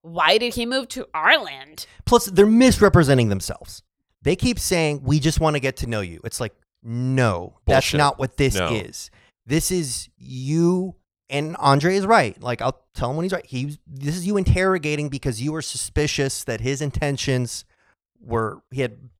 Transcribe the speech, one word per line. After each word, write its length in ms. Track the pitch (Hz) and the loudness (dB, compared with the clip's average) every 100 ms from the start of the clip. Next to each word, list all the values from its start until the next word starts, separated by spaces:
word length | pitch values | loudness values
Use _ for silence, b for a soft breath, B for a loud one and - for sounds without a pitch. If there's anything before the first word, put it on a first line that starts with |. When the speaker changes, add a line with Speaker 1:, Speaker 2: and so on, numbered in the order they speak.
Speaker 1:
why 360 | 165 170 160 214 | -10 0 4 4
did 160 | 240 | 2
he 120 | 240 233 | -4 -4
move 220 | 262 240 | -4 -6
to 180 | 254 - | -12 -10
Ireland?" 720 | 156 160 311 180 135 139 156 - b | -2 2 2 0 -14 -18 -20 -20 b
Speaker 2:
Plus, 220 | - 233 202 | 2 2 4
they're 200 | 185 208 | 4 6
misrepresenting 800 | 226 254 - 202 180 139 135 113 | 8 6 6 6 6 6 4 4
themselves. 540 | 98 - - - - _ _ _ _ | 0 -4 -12 -14 -20 _ _ _ _
They 140 | - 185 | -4 0
keep 220 | 247 220 | -2 -2
saying, 420 | - 180 156 143 | -2 0 0 -2
"We 180 | 135 147 | 0 2
just 200 | 143 - | 2 2
wanna 200 | 156 147 | 0 0
get 160 | 131 - | -4 -4
to 80 | 120 | -6
know 140 | 110 | -4
you." 200 | 92 85 | -6 -10
It's 160 | 113 - | -12 -8
like, 140 | - _ _ _ | -10 _ _ _
no, 760 | 113 120 127 131 120 87 90 _ - | -10 -4 0 2 2 0 -8 _ 2
that's 200 | 135 - | 2 2
Speaker 3:
Bullshit. 120 | 147 | 2
Speaker 2:
not 200 | 143 - | 2 0
what 180 | 135 - | -6 0
this 180 | 135 98 | 0 2
Speaker 3:
No. 160 | 85 | -2
Speaker 2:
is. 380 | 107 90 - - b b _ - | -2 -6 -14 -18 b b _ -4
This 240 | 151 - | -2 0
is 380 | 185 143 117 - _ | -4 -4 -8 -12 _
you, 760 | 127 127 131 160 170 180 190 - _ _ _ | -16 -10 -2 2 2 2 -4 -12 _ _ _
and 280 | 139 156 170 | -6 -6 0
Andre 400 | 139 139 160 196 | 4 4 4 0
is 100 | 196 | 4
right. 340 | 226 117 - | 4 4 -4
Like, 180 | 123 120 | -8 -2
I'll 220 | 120 - _ | -4 -4 _
tell 160 | - 123 | -6 -4
him 60 | 147 | -2
when 80 | |
he's 80 | 185 | -4
right. 120 | 185 - | -6 -6
He, 320 | 123 143 151 _ | -8 -8 -10 _
this 300 | 135 143 175 | -8 -6 -4
is 100 | 175 | -2
you 100 | 202 | -2
interrogating 720 | 180 180 190 185 151 147 147 | 2 2 2 0 -2 -4 -4
because 320 | 135 139 110 | -6 -6 -4
you 100 | 139 | -6
were 100 | 156 | -6
suspicious 840 | - 127 - - 147 - 135 - | -8 -10 -6 -2 -2 -2 -4 -4
that 160 | - 110 | -8 -6
his 200 | 120 139 | -4 -4
intentions 840 | 147 - 147 139 - 127 120 - - _ _ _ _ _ | -6 -4 -4 -4 -2 -2 -4 -8 -16 _ _ _ _ _
were, 420 | - 117 110 - _ | -6 -4 -4 -8 _
he 100 | 131 | -6
had 160 | 123 110 127 | -6 -6 -20